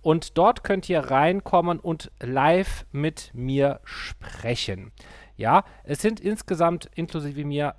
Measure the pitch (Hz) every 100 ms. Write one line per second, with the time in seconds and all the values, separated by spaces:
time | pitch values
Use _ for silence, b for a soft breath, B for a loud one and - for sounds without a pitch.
0 | 160 160 - - 185 - - 196 - 170
1 | 131 131 156 196 - 180 175 170 170 160
2 | - - 123 131 143 180 196 - - 139
3 | 156 - - 120 127 135 139 135 - -
4 | - - - - 117 120 - 95 98 -
5 | B B B B 107 165 - B B 143
6 | 214 220 196 214 - 165 170 175 - -
7 | 165 165 147 143 147 143 147